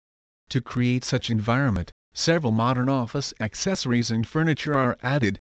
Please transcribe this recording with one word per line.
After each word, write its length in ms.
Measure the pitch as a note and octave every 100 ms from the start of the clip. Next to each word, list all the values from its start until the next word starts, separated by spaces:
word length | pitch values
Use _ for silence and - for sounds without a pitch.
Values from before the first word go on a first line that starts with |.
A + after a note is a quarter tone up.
| _ _ _ _ _
To 100 | C3+
create 440 | - B2+ B2 B2
such 260 | - B2+ -
environment, 600 | A2+ G#2 B2 C#3 F2+ F2 - _ -
several 360 | - E3+ C#3
modern 380 | A2 A#2 B2+ B2+
office 420 | C3+ A#2 C#3+ C3+ -
accessories 680 | A2 - G3 F#3+ C3 A#2+ A2+
and 160 | A2+ A2+
furniture 480 | D#3 E3 D3 D3+
are 240 | C#3+ B2+ -
added, 340 | B2 C#3+ A2 F#2+ _